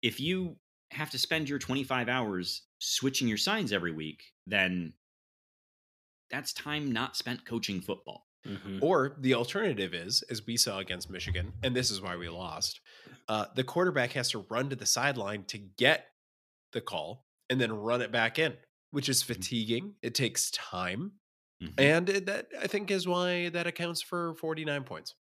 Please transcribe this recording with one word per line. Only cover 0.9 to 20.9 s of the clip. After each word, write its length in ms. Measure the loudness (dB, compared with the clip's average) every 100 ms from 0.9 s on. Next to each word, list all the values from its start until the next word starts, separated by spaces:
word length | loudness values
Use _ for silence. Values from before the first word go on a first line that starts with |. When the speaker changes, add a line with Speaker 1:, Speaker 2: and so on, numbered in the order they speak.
Speaker 1:
have 200 | -6 -6
to 80 | -2
spend 300 | 0 0 0
your 100 | -2
twenty-five 500 | 0 -2 2 0 2
hours 540 | 2 2 0 -2 -6 _ _
switching 480 | -2 0 2 2 2
your 100 | 2
signs 340 | 2 2 2
every 200 | 0 0
week, 300 | -4 -6 -10 -18 _ -2
then 460 | 2 2 2 -4 -10 _ _ _ _ _ _ _ _ _ _ _ _ _
that's 220 | -8 -6
time 400 | -8 -4 -2 0
not 240 | 0 0 -4
spent 280 | -4 -6 -4
coaching 340 | -4 -2 -4
football. 460 | -2 -6 -6 -16 _ _ -10
Speaker 2:
Mm-hmm. 320 | -8 -6 0
Speaker 3:
Or 340 | 4 6 4 2
the 160 | 4
alternative 600 | 4 4 0 0 2 -2
is, 280 | -2 0 0 0
as 160 | -8 -4
we 100 | 2
saw 220 | 2 2
against 300 | -4 -6 -6
Michigan, 420 | -8 -4 -2 -4 -2
and 120 | 0
this 160 | 2 0
is 120 | -2
why 140 | -6 -6
we 120 | -6
lost, 520 | -8 -8 -4 -6 -6 -16 -20 -20 -18 -2
uh, 180 | -2 0
the 100 | -2
quarterback 480 | 0 2 4 4 0
has 180 | 0 -2
to 140 | -2 -2
run 180 | -2 -2
to 60 | -2
the 80 | 0
sideline 580 | 2 2 0 -2 -4
to 140 | -6 -10
get 500 | -12 4 6 6 0 _ _ _ _ _ _
the 80 | -6
call 420 | -4 -6 -6 -10 _ _ _
and 100 | 2
then 120 | 2
run 300 | 0 2 2
it 100 | 2
back 260 | 4 4 4
in, 160 | 0 0 _ _ _
which 180 | -2 2
is 140 | 2
Speaker 1:
Mm-hmm. 100 | 2
Speaker 3:
fatiguing. 600 | -4 -2 -2 0 0 -2 -8
It 120 | -4
takes 360 | 0 0 2 -2
time. 640 | -2 -6 -2 -2